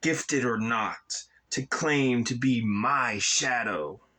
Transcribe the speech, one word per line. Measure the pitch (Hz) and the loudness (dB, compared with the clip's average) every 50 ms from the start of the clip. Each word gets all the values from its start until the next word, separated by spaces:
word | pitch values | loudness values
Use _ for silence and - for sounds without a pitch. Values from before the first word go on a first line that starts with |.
gifted | - 165 160 147 - - 151 139 123 | 2 0 0 0 -2 -2 -2 0 0
or | 123 117 | 0 0
not, | 110 110 113 117 113 107 98 95 - _ _ - - - _ _ _ _ _ | 0 0 0 0 0 -2 -2 -4 -8 _ _ -10 -10 -10 _ _ _ _ _
to | - - 131 | -6 -6 -4
claim | - - - - 156 147 143 135 131 123 120 117 | -4 -4 -2 0 2 2 4 4 4 4 2 2
to | 117 131 | 0 -2
be | 120 123 135 127 117 113 | 0 2 2 2 4 2
my | 107 104 101 107 123 147 139 127 120 110 104 | 2 0 2 2 2 2 2 0 0 -2 -2
shadow. | 98 - - - 147 135 127 120 113 110 101 85 76 73 67 - _ _ _ | -2 0 0 2 2 2 0 0 0 -2 -2 -2 -4 -6 -8 -12 _ _ _